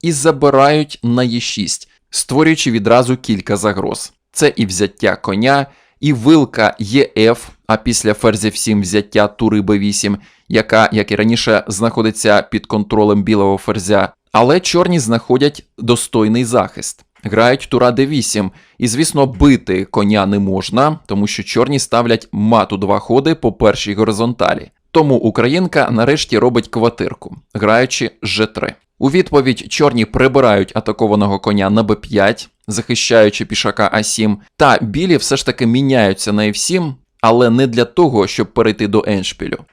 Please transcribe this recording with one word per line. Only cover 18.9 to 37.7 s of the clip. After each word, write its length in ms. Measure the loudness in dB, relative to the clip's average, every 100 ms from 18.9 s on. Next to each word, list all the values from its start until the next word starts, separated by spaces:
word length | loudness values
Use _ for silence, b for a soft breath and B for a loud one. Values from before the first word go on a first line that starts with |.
| -2 -2 0 -2
бити 600 | 2 4 4 0 -4 -2
коня 400 | -2 0 0 0
не 140 | 0
можна, 600 | -2 -4 -4 0 0 -2 -6
тому 220 | -4 -4
що 160 | -4
чорні 360 | -6 -2 0 0
ставлять 480 | -2 -2 0 -2 -4
мату 460 | -4 0 2 0 -2
два 220 | -2 -2
ходи 360 | 0 0 0 -2
по 160 | -2
першій 420 | 0 0 0 -4
горизонталі. 800 | -2 -2 0 -4 -2 -2 -4 -8 _ _
Тому 220 | 0 2 2
українка 760 | 0 0 0 0 -2 0 0
нарешті 460 | 0 0 0 0 0
робить 300 | 2 0 -4
квартирку, 680 | -2 -2 -2 -8 -8 -18 -20 _
граючи 580 | -4 0 2 0 -2 -6 _
Ж 220 | -8 -2 -4
три. 280 | -4 -10 -10 _ -4
У 120 | 0
відповідь 600 | 0 2 2 2 -2 -6
чорні 340 | 0 0 2 -2
прибирають 640 | 0 2 4 2 2 0 -4
атакованого 640 | -6 -2 0 2 0 -2
коня 300 | -2 0 0
на 140 | 0
Б 120 | 0 -2
п'ять, 540 | -2 0 0 0 -8 _ -10
захищаючи 800 | -8 -4 -4 2 4 4 2 -8
пішака 440 | -4 -4 -2 -2
А 100 | 0
сім, 340 | -4 -2 -2 -4 b 0
та 200 | 4 4
білі 360 | 0 -4 0 0
все 200 | 0 -4
ж 80 | -2
таки 200 | -2 0
міняються 680 | 0 2 2 2 0 -2
на 140 | -2 -2
Ф 100 | -2
сім, 380 | -4 -2 -4 -8 _ -2
але 280 | 2 4 4
не 180 | 2
для 180 | 0